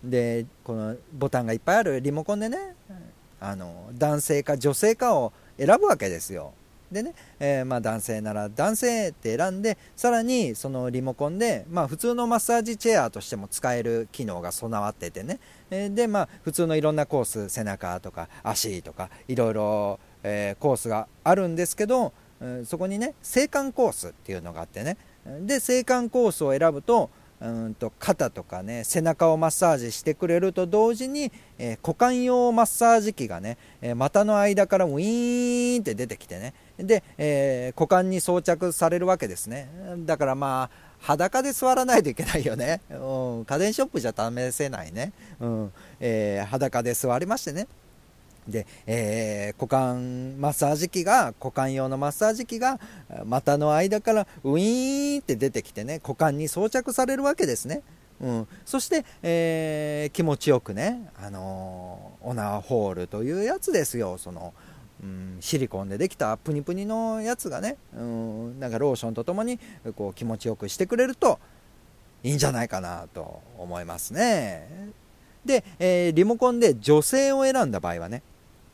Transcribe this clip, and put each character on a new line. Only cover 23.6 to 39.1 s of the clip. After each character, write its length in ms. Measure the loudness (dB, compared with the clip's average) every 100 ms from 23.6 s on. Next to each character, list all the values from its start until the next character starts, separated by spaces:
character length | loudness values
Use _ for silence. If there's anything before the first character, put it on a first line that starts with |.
| -2
コ 160 | 2 2
ー 40 |
ス 160 | 0 -10
っ 40 |
て 200 | -12 -10
い 40 | -8
う 60 |
の 120 | -8
が 80 | -10
あ 20 |
っ 20 | -10
て 160 | -8
ね。 140 | -6 -8 -12 _ -16 -8
で、 180 | -2 -2
静 240 | 2 2
観 260 | 4 2 2
コ 180 | 2 2
ー 40 |
ス 140 | 2
を 120 | 2 4
選 160 | 4
ぶ 100 | 2
と、 280 | 2 2 2 -6 -20 -12
う 80 | -8
ん 260 | -6 -6
と、 180 | -6 -8 -4
肩 320 | 0 2 0
と 140 | -4
か 180 | -12 -10
ね、 220 | -8 -8
背 160 | -2 0
中 300 | 2 4 4
を 60 | 6
マ 120 | 2
ッ 20 |
サ 220 | 4 4
ー 60 | 4
ジ 120 | 0
し 120 | -4
て 120 | -2
く 140 | 0 2
れ 100 | 2
る 140 | 2
と 140 | 0 2
同 260 | 4 4
時 140 | 2 -4
に、 240 | -4 -6 -8 -20 -8
え 160 | -6
ー、 40 | -4
股 120 | -2
間 280 | 2 4 4
用 300 | 2 4 4
マ 100 | 4
ッ 40 | 4
サ 260 | 4 6
ー 80 | 6
ジ 120 | 4
機 140 | -4 -6
が 140 | -6
ね、 180 | -8 -8 -14 -8
え 100 | -4
ー、 40 | 0
股 280 | 2 4
の 140 | 4 4
間 300 | 4 4 4
か 100 | 4
ら 60 |
ウ 100 | 2
ィ 800 | 0 0 0 0 0 2 2 2
ー 40 | 2
ン 20 |
っ 40 |
て 100 | 0
出 120 | -4 -4
て 100 | -8
き 100 | -12
て 100 | -10
ね。 160 | -12 -14 -20 -4
で、 240 | 2 2 2 -2
え 540 | 0 2 2 0 -2
ー、 60 | 0
股 80 | 4
間 200 | 4 4
に 120 | 0
装 200 | 2 2
着 300 | 2 0 0
さ 180 | 2 2
れ 120 | 4
る 60 |
わ 120 | 2